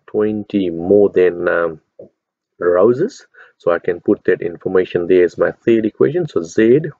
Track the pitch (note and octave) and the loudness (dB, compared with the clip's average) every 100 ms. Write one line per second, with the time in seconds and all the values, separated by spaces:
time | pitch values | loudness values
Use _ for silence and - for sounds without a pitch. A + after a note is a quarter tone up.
0 | _ G#2+ G#2+ G#2+ G#2 G#2 F2+ E2 F2 G2+ | _ -4 -2 -4 -6 -4 -4 -4 0 2
1 | G2 F#2 F2+ F2 F2 E2+ E2+ D#2 _ - | 4 2 0 0 -2 -2 -2 -6 _ -20
2 | - _ _ _ _ - F2 F2 A2+ B2 | -20 _ _ _ _ -6 0 2 2 2
3 | G#3+ - _ _ - _ E2 E2+ - F2 | -4 -8 _ _ -20 _ -4 -2 -4 -4
4 | - G2+ - F2+ F2+ E2+ F#2 F#2 F#2 F2+ | -2 -2 0 -2 -4 -8 -2 -2 0 -2
5 | E2+ F#2 E2+ - E2+ - - A2+ A2 - | 0 2 2 0 -4 -2 0 0 0 -2
6 | C3 E3+ E3 - E2 - A2 C3+ D#3 | -2 -2 -4 -6 -4 0 2 2 0